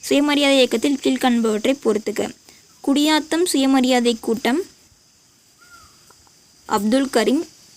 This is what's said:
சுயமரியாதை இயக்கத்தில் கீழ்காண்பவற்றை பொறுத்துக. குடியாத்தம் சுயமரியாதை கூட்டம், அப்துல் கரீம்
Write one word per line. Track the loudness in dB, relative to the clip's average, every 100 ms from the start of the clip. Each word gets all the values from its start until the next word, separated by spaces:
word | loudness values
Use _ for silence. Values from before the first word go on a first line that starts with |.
சுயமரியாதை | 0 0 2 2 2 4
இயக்கத்தில் | 2 0 -2 -2
கீழ்காண்பவற்றை | -2 0 0 0 0 -2 -2
பொறுத்துக. | -2 -2 -2 -4 -6 -8 -10 -20 -20 _ _
குடியாத்தம் | -2 0 2 0 -2 -2
சுயமரியாதை | 0 0 2 2 2 2 0 -2
கூட்டம், | -4 -4 -2 -4 -6 -16 _ _ _ _ _ _ _ _ -20 -20 -20 _ _ -20 _ _ _ _ -6
அப்துல் | -4 0 0 0
கரீம் | 0 2 0 -4 -14 -20